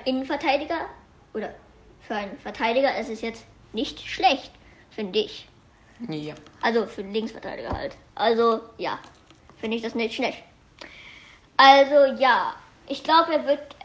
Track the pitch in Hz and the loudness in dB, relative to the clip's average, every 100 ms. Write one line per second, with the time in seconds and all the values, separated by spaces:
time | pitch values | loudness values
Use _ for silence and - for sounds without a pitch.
0 | 262 262 269 294 311 285 302 330 392 - | -2 -2 -2 -2 0 0 -2 -6 -6 -14
1 | - _ _ 214 190 - - - - - | -20 _ _ -10 -10 -12 -20 -20 -20 -18
2 | - 214 196 285 208 - 226 247 269 - | -8 -6 -6 -10 -12 -4 0 2 0 0
3 | 226 214 226 226 - - - 214 294 - | -6 -8 -8 -10 -16 -20 -12 -6 -6 -8
4 | - - 370 269 - - - - - - | -10 0 2 2 -4 -20 -20 -20 -16 -10
5 | 196 208 - - - _ _ _ _ - | -4 -2 -2 -6 -20 _ _ _ _ -14
6 | 240 156 151 147 - - 233 226 208 - | -10 -8 -8 -12 -18 -4 0 0 -2 -6
7 | 196 214 220 - 190 - 113 - 135 - | -8 -6 -6 -8 -12 -10 -8 -6 -8 -12
8 | - - 220 226 233 226 - - 208 - | -16 -2 0 2 2 0 -4 -8 -8 -8
9 | - - - _ - - 220 226 226 233 | -12 -20 -20 _ -20 -12 -6 -6 -4 -4
10 | 226 - 233 - - _ _ - - - | -4 -2 -4 -6 -16 _ _ -20 -20 -20
11 | - - - - _ - 269 277 277 294 | -20 -20 -20 -20 _ 6 8 10 8 6
12 | 269 226 254 208 147 - - - - 277 | 6 4 2 2 0 -8 -16 -18 -10 -6
13 | - 330 330 302 247 294 - - | 2 4 4 0 0 -2 -4 -20